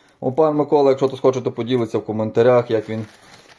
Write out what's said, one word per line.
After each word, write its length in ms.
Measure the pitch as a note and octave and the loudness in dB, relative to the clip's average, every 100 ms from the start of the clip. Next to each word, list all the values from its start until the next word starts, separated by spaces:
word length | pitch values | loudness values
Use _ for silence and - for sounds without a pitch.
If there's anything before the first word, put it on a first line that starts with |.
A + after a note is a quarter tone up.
| _ _ | _ _
О, 120 | B2+ | -6
пан 240 | B2+ D#3 D3 | 0 0 0
Микола, 340 | C#3+ D3+ C#3 | 0 2 4
якщо 180 | C3 C3 | 2 0
хтось 120 | C3 | 0
хоче, 200 | C3 B2+ | 0 0
то 120 | A#2+ | -4
поділиться 460 | B2 A#2 B2+ A2+ A2+ | -6 -4 -2 -2 -4
в 60 | |
коментарях, 680 | - G#2+ A2 A#2 A#2 B2 A#2 | -4 -4 -2 2 4 4 2
як 180 | A2 G#2 | -4 -4
він, 180 | A2 G#2+ - - - _ | -10 -10 -16 -20 -20 _